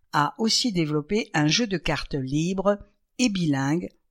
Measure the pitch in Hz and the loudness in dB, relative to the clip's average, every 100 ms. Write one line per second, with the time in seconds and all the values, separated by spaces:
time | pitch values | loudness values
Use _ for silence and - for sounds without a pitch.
0 | _ 151 147 - 220 - 254 175 151 151 | _ 0 0 0 0 0 0 0 0 0
1 | 147 214 - 151 151 156 233 180 - 147 | -2 -2 -2 0 2 2 0 -2 -2 -4
2 | - 147 131 147 170 190 190 202 - _ | -4 -6 -2 -2 0 0 0 -2 -4 _
3 | _ - 247 190 165 135 139 165 185 _ | _ -2 0 2 0 0 0 0 -4 _
4 | _ | _